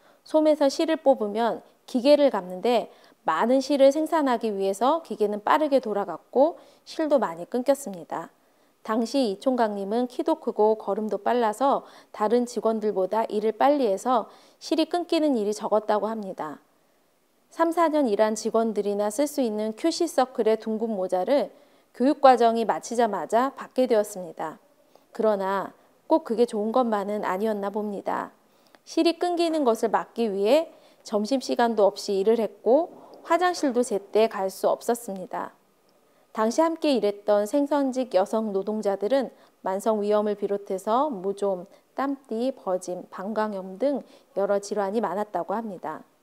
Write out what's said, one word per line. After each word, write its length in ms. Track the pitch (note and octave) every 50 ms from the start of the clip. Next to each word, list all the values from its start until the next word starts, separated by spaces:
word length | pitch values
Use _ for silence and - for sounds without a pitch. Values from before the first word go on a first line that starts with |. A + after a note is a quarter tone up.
| _ _ _ _ _
솜에서 460 | - - D#4 D#4 D#4 D4+ D4 D4 C#4
실을 260 | C4+ - E4 D4+ D#4+
뽑으면 640 | D#4 - C#4 C4 G#3+ A3 G#3 G3+ A3 A#3 A3 F3+ - - _ _ _ _
기계를 440 | - - B3+ G#3+ C#4+ D4 C#4+ C#4+ C4+
감는데 600 | - G3+ F3+ F3+ F#3 F#3 F3+ A#3 B3 G#3+ F3 - - _ - - _ _ _
많은 360 | - D#3 D#3+ G3+ A#3 B3+ C4+
실을 320 | C4 - D4 C4+ C4+ C#4
생산하기 640 | C#4 D#4 D#4 D#4 E4+ D#4+ C#4+ C4 A#3+ A3+ A#3 A3 G3+
위해서 440 | G3 G3 G3 G3 - A#3 C4 D#4 E4
기계는 420 | E4 - A3 - G#3+ G3+ G#3 G#3 -
빠르게 380 | - - D4+ D#4 D4 C#4 B3+
돌아갔고 800 | - A3 G3+ G3+ G3 - D#3+ D3+ - _ - A#3+ C#4 E4 F4 - - - _ _ _
실도 340 | - - - D#4+ D4 D4 C4
많이 240 | G#3+ F3 E3 E3 F3 -
끊겼습니다. 800 | - B3 B3 - C#4 C4+ - G3+ G3 E3+ D3+ - C#4 D#4 E4 - _ _ _ _ _ _ _ _ _ _ -
당시 480 | - A3 C4 A3+ A#3 - C#4 C4 G#3+
이 80 | F#3+ G3
총각님은 640 | - C4+ B3+ A#3+ A#3 G#3+ G#3 G3+ G3 G3 G#3+ A#3+ B3
키도 280 | B3 - - D#4 - D#4+
크고 400 | D#4+ - A#3+ - - G#3+ G#3+ A3
걸음도 420 | G#3+ - - G3 G#3+ G#3+ G#3+ G3
빨라서 640 | - - A3+ A#3 B3 A#3 G#3+ G#3+ - C4 C#4 A#3+ F#3+ - - - - - _ -
다른 320 | - G#3+ G#3+ A3+ B3 A#3+
직원들보다 800 | A#3 - G#3+ G#3 A3 A3+ A3 G3+ G#3+ G3+ F#3+ F#3 F#3 G#3 A3 A3+
일을 260 | - - G#3 G3+ A3
빨리 360 | G#3+ - B3+ C4+ D4 D4 C4
해서 420 | G#3 F#3+ F#3+ - B3 C4 A3+ - - - - _ _ _ _
실이 260 | - - E4+ D4 D#4+
끊기는 500 | D#4 - F4 E4 - E4+ E4 D4+ D4+ C4+
일이 180 | A3+ G3+ G#3 G#3
적었다고 540 | - A3 - G#3 G#3+ G#3+ - G#3+ G#3 F#3+
합니다. 540 | G#3+ A3+ A3 G3+ F#3+ F3 - D#3 D#3 D#3+ - _ _ _ _ _ _ _ _ _ _ _ _ _ _ _ _ _ _
삼, 240 | - - E4 E4 E4
사 160 | F4 E4+ D#4
년 180 | D4+ D4+ C#4+
일한 260 | A#3 G3+ G3 G#3+ G#3+ A3
직원들이나 760 | G#3+ - A3 G#3+ A3+ A3+ A3+ G3+ G#3 G3 G3+ G3+ G3+ G#3 G#3+
쓸 180 | G#3 - D4
수 140 | D4 - D4
있는 340 | C4 A3+ G#3+ G#3+ G#3+ A3 A3
큐씨 320 | - - E4 D#4+ - F4
서클의 540 | D#4+ - - B3+ B3 - - G#3+ G#3+ A3 A3
둥근 340 | - A3+ A3 G#3+ A#3 A3+ A3
모자를 560 | F#3+ F#3 F#3 F#3 F3+ F3+ A#3 C#4 C#4+ G#3 - - - _ _ _ _ _ _ _
교육과정이 680 | - A#3+ C#4 D4+ C#4+ - C4 B3+ A3 A#3 A3+ A3+ A#3 A3+
마치자마자 880 | - D#3+ - - - A#3 A#3 A#3+ A3 G3 F3 D3+ - G#3 A3+ B3+ C4+ -
받게 300 | - - - _ - B3+
되었습니다. 720 | - A#3 G#3+ G#3 G#3 - F#3 F3+ D#3+ D#3+ - E3 D#3 D3+ - _ _ _ _ _ _ _ _ _ _
그러나 600 | - - A3+ A3 G#3 G3 F#3+ F#3+ G3 G3 E3+ - - _ _ _ _ _ _
꼭 160 | - D#4 D#4+ D#4+
그게 240 | - A3+ G3+ A#3+
좋은 240 | A#3 - G#3 G#3 A3+
것만은 520 | A3 C4 B3+ A#3 G#3+ G3+ F#3+ G3+ G#3 G#3+ F#3+
아니었나 460 | - F3+ F#3+ G#3+ A3+ G#3+ G3+ G3+ G3+
봅니다. 640 | G3+ G#3+ G#3 G#3+ G3+ F#3 - F3+ F3+ - - - - _ _ _ _ _ _ _ - _ _
실이 360 | - - D#4+ D#4+ E4+ E4 E4
끊기는 440 | F4+ F4 F4 E4 E4+ E4 D#4+ D#4 C#4+
것을 260 | A#3+ A3 A3+ - G#3+
막기 440 | F#3+ F#3+ F3 - _ - A#3 A3 F#3+
위해 400 | G3 G3 G#3+ C4 D#4 E4 D#4+ - - _ _ _ _ _
점심시간도 800 | - A#3 G#3 G#3+ G#3 C4+ C4 - - C4 B3 A#3+ A#3 A3+ G#3+ G3+
없이 320 | G3 - - - - G3+
일을 220 | F#3+ G3 A3 A3+ A#3
했고 540 | G#3+ F#3+ - - - - B3 D4+ E4+ - - - - - - -
화장실도 640 | - - E4+ E4+ F4+ F4+ F4 - - C#4 A3 B3 B3
제때 440 | - G#3 F#3+ - - - G#3 A3
갈 220 | A3+ - G#3 F#3+ F#3+
수 200 | - - - F3+
없었습니다. 840 | - - - - A#3+ A#3+ - - G3 F#3+ F3 - - F3 - - - _ _ _ _ _ _ _ _ _ _ _ _ _ _ _
당시 300 | - - A3 A3+ A#3 -
함께 340 | D#4+ E4 E4 D#4+ - D4+ C4+
일했던 500 | A3+ G3+ G3+ G3+ - - - G#3 G#3 G#3
생선직 680 | G#3 - C#4+ C#4+ C#4+ D4+ C#4+ C#4 C4 A#3+ B3+ B3+ B3 -
여성 380 | F#3 G3 G#3 - A3 A3 G#3+ G3
노동자들은 760 | F#3+ F#3 G#3+ G#3+ G#3+ G3 G3+ G3 F#3+ G3+ G#3 C4 C#4 A#3+ - - _ _ _ _ _
만성 400 | - F3+ F#3+ G3 - A3+ A3 G#3
위염을 320 | G3+ G#3 G#3 G#3 G#3 G#3+ G3+
비롯해서 800 | G3+ G#3 F#3+ G3+ G3+ G3+ - G3 F#3 - G#3+ A3 B3 D4 D#4
무좀, 560 | B3 F#3 F3+ G3 G3 G3 G3 G3+ F#3+ F3+ E3+ - - _ _ _ _
땀띠, 600 | - C4 C#4 C#4 - _ - A3+ A3 A#3+ C4 C4
버짐, 480 | - - F#3+ F#3 F#3 - - F3+ F3+ - -
방광염 640 | - - F#3 G#3 A3 G#3+ G#3+ G#3+ G3+ F#3+ F#3 F#3+ F#3+
등 240 | F#3+ B3 C#4+ C#4+ A3+ - - - - _ _ _
여러 220 | F#3 G3 G3 G3+
질환이 420 | G3+ G3+ - G#3 G#3 G3+ F#3+ G3+ A#3+
많았다고 540 | A3 E3+ F3 G3+ G#3 G#3 - F3 E3 - F#3+
합니다. 500 | A3+ A3+ G#3+ G3 - - D3+ D#3 - - _ _ _